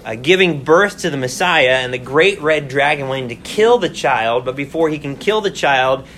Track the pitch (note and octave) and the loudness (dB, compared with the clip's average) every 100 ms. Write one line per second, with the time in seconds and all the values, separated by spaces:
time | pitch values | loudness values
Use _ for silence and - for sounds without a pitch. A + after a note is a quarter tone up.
0 | A2 A2+ C3 F#3 F#3 D3 C3 E3 G3+ - | -12 -6 0 2 2 0 2 4 2 -2
1 | F3 C#3+ B2+ - F3+ E3 B2+ C3 B2+ B2+ | -6 -4 -6 -2 0 4 4 2 0 -6
2 | B2 C#3 F#3 F#3+ D3+ D#3 C#3+ C#3 C#3 D3+ | -2 2 2 2 0 -2 -2 0 0 0
3 | C3+ C3+ B2+ A#2+ - - A3 A#3+ F3+ - | -4 -6 -8 -10 -8 0 4 4 2 -2
4 | D3 B2 A2+ A#2+ B2+ C3 C#3+ D#3+ D#3+ D3+ | -2 0 0 0 -2 -6 -6 -2 -2 -2
5 | D3 C3+ - G#3+ G#3 - D3+ C#3 C3 C3 | -8 -6 -2 0 -2 -2 0 2 2 0
6 | C3 | -4